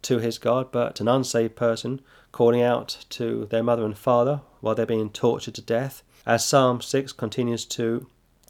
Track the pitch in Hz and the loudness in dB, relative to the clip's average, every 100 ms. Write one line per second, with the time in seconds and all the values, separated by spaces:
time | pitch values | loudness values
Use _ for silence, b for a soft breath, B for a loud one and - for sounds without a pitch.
0 | - 123 117 113 117 120 131 120 120 - | -2 0 0 -2 0 0 0 -2 -4 -2
1 | 107 131 127 120 113 - 120 113 117 135 | 2 2 2 0 -2 0 0 0 -4 -8
2 | b b b - 117 120 120 120 - - | b b b 2 4 6 4 2 -2 -12
3 | - - 117 113 107 113 117 120 107 107 | -14 -8 -4 -4 -2 -2 0 0 0 -2
4 | - 120 120 143 - _ 107 110 113 113 | 2 2 2 -2 -6 _ -4 -2 0 0
5 | 107 - 120 117 - 107 - 117 135 - | -2 0 0 0 -4 -14 -4 -4 -4 -10
6 | - b - 117 - 139 131 123 - 139 | -20 b 0 0 4 4 4 2 -2 -2
7 | 135 - 113 - 120 117 - - 117 117 | -2 -6 -6 -2 -2 -2 -6 -4 -2 -2
8 | - _ _ _ - | -6 _ _ _ -20